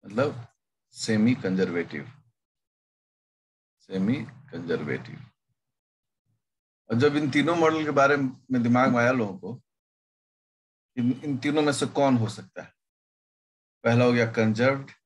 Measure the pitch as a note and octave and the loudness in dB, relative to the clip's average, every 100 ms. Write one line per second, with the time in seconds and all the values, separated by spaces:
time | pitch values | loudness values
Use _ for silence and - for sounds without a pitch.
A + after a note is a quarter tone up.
0 | G2 G#2+ C#3+ - - _ _ _ _ - | -6 -2 -2 -4 -16 _ _ _ _ -12
1 | - A2 A2 B2 F#2+ F#2+ F2+ F2 E2 D2+ | -2 2 2 2 -2 0 0 -2 -6 -10
2 | C#2+ - _ _ _ _ _ _ _ _ | -14 -20 _ _ _ _ _ _ _ _
3 | _ _ _ _ _ _ _ _ _ F#2+ | _ _ _ _ _ _ _ _ _ -2
4 | G2 C#3 - - - E2+ E2+ D#2 C#2+ B1+ | 0 0 -4 -16 -16 -12 -6 -6 -4 -8
5 | - - - _ _ _ _ _ _ _ | -8 -18 -20 _ _ _ _ _ _ _
6 | _ _ _ _ _ _ _ _ _ A2+ | _ _ _ _ _ _ _ _ _ 2
7 | D3 D3 D3+ C#3+ C#3+ E3+ D#3+ D#3+ D3+ C#3+ | 2 2 0 0 0 2 2 2 0 2
8 | C#3 C#3+ C3 - _ B2+ A#2 B2 C3 B2 | 4 2 0 -6 _ -2 2 4 4 4
9 | A#2+ B2+ G#2 F#2+ - B2+ _ _ _ _ | 2 0 -4 -6 -12 -14 _ _ _ _
10 | _ _ _ _ _ _ _ _ _ - | _ _ _ _ _ _ _ _ _ -4
11 | A#2+ C3+ D3+ C3 D3+ D3 D3 C#3+ C3 - | -2 -2 -4 -4 -2 0 0 0 -2 2
12 | C#3 B2+ G#2+ - F#2+ - - _ _ _ | 2 2 0 -6 -16 -18 -18 _ _ _
13 | _ _ _ _ _ _ _ _ A#2 A#2 | _ _ _ _ _ _ _ _ 2 4
14 | B2 A#2+ A2+ A2+ A2 G#2+ B2+ C#3 C3+ - | 4 4 0 2 0 2 2 0 -6 -20